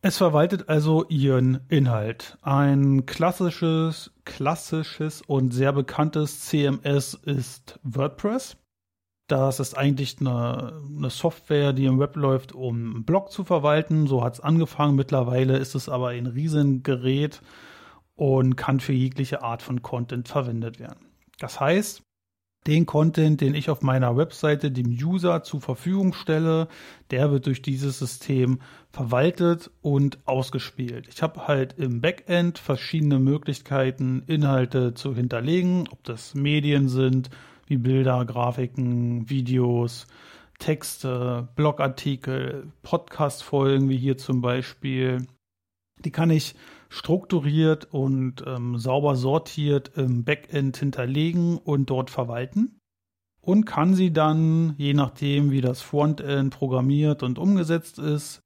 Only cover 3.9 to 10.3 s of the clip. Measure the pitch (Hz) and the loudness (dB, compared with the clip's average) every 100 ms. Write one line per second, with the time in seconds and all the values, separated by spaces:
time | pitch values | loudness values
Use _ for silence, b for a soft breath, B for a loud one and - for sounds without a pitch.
3.9 | 156 - _ - - 139 160 - 160 156 | -4 -14 _ -18 -4 -2 -2 -4 -6 -6
4.9 | - 156 - - 139 131 120 135 139 131 | -6 -8 -8 -2 0 0 2 2 2 -2
5.9 | - 156 156 151 - - 151 143 139 143 | -2 -2 0 -4 -6 -4 0 0 0 0
6.9 | 143 131 - - 135 120 - - - 139 | -2 -2 -10 -6 -4 -4 -12 -20 -14 -8
7.9 | 117 143 147 202 247 - - _ _ _ | -4 -4 -2 -4 -4 -6 -20 _ _ _
8.9 | _ _ _ _ 139 135 131 135 - 139 | _ _ _ _ 0 0 -2 -6 0 0
9.9 | 139 135 - 131 | 0 -4 -4 -2